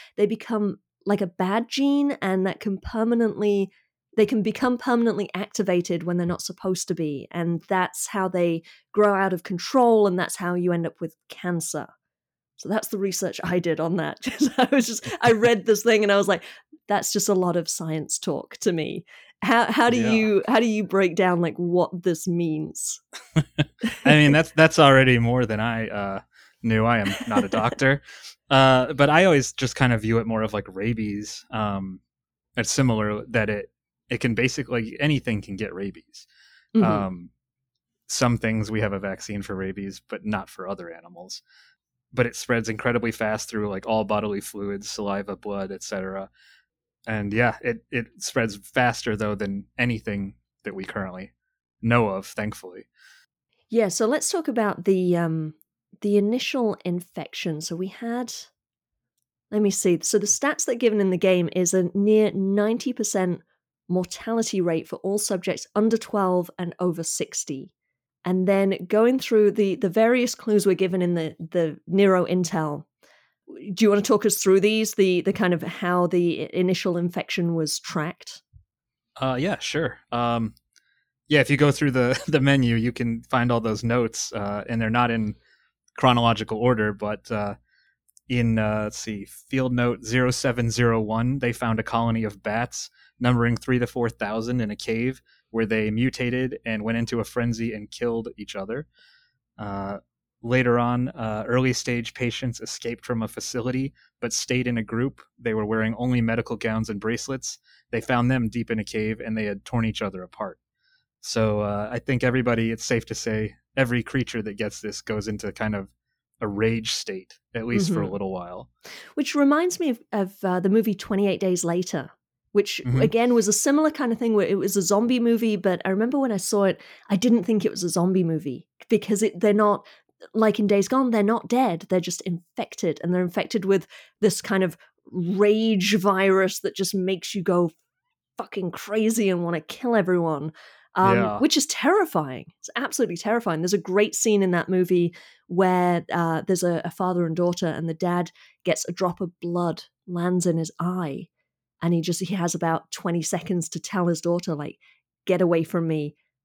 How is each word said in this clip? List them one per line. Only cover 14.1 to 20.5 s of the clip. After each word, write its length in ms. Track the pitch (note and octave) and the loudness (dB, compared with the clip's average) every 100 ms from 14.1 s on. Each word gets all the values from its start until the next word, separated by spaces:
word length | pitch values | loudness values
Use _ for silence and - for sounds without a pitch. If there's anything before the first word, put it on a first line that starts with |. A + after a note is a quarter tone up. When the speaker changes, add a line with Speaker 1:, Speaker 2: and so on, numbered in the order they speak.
| - | -6
Speaker 1:
<laughs> 20 | |
'Cause 260 | - - C#4 - | -8 0 0 2
I 100 | B3 | 2
was 160 | C#4+ A#3 | 4 2
just, 220 | A#3 - F#4+ | -2 -8 0
I 100 | B3 | 4
read 340 | A3+ A#3 A3+ F3+ | 6 4 4 2
this 160 | G#3 | 2
thing 220 | A#3 A3 | 4 2
and 80 | G#3 | 4
I 60 | G3+ | 2
was 100 | G3 | 2
like, 160 | F#3 - - _ - - | 0 -4 -20 _ -16 -4
"That's 240 | G#3 - | -2 -2
just 160 | G#3 - | -2 0
a 40 | |
lot 220 | F#3+ F3+ E3+ | 2 2 0
of 140 | E3 | -2
science 500 | - E3 D#3 D3+ - | -6 -4 -6 -4 -6
talk 380 | - C#3 - - | -4 -6 -6 -4
to 160 | - | -2
me." 320 | E3+ D3 - - - - - | -2 -4 -8 -12 -20 -20 -6
How, 300 | F#3+ A3+ - | 2 2 2
how 180 | G#3+ A#3 | 2 2
do 60 | B3 | 2
Speaker 2:
Yeah. 160 | A3 | 2
Speaker 1:
you, 320 | A3 A3 G3+ | 2 4 2
how 140 | - | 2